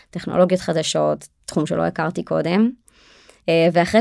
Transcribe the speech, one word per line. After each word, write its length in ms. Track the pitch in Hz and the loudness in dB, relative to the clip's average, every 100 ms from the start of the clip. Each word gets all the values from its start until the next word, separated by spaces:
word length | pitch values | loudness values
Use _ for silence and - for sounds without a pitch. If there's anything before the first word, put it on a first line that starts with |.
| - | -16
טכנולוגיות 500 | 180 - - 180 185 | -12 -4 0 2 0
חדשות, 680 | - 160 156 160 151 151 - _ | -2 -4 -2 -2 -2 -2 -8 _
תחום 220 | - - 151 | -8 -4 -2
שלא 160 | 165 | -2
הכרתי 400 | 165 165 160 170 | -4 -4 -6 -6
קודם, 480 | - 160 160 180 226 254 _ _ _ _ _ _ - | -4 -2 0 2 0 -2 _ _ _ _ _ _ 0
אה, 200 | 165 165 | 2 4
ואחרי 280 | 170 170 214 | 2 2 2